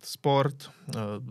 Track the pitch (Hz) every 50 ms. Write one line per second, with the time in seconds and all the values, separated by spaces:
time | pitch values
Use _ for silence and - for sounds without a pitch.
0 | - - - - - 143 139 139 135 - 135 - - - - _ - 147 123 113
1 | 107 104 107 104 127 127